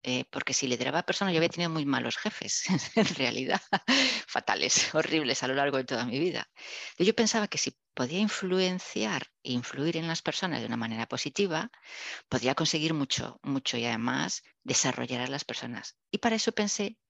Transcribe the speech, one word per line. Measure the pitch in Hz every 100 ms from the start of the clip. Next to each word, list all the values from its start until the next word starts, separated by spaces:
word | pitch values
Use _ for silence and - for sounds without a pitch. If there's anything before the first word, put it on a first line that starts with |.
Eh, | - 127 127
porque | - -
si | 131 135
lideraba | 123 127 156
personas, | 180 - 196
yo | 165
había | 165
tenido | 165 170
muy | 160 143
malos | 131 120 -
jefes, | 214 - - - -
<laughs> | 185 - -
en | 202 170
realidad, | 127 120 131 190 - 196 - 269 262 226 -
fatales, | - - 98 - - - 156
horribles | 156 160 135 131
a | 127
lo | 135
largo | 143 135
de |
toda | 127 123 123
mi | 123
vida. | 175 127 - - - - - -
Yo | 185 226
pensaba | 220 226 208
que | -
si | - - _
podía | - 127 175
influenciar | 208 - 185 185 185 185 - 196 214 156 - _
e | -
influir | 123 123 139 151 160
en | 165
las | 165
personas | - - 185 131
de | 113
una | 117
manera | 113 110 113
positiva, | 127 147 - 202 160 220 - - - - - _
podría | 127 123 -
conseguir | 160 156 160
mucho, | 160 135 - 120 -
mucho | 139 135 - 120
y | 120
además | 113 117 131 156 - _ _
desarrollar | - 123 135 127 123 123
a | 127
las | 139 -
personas. | - 120 120 - _ _
Y | 208
para | 233 220
eso | 240
pensé | 214 208 - 202 226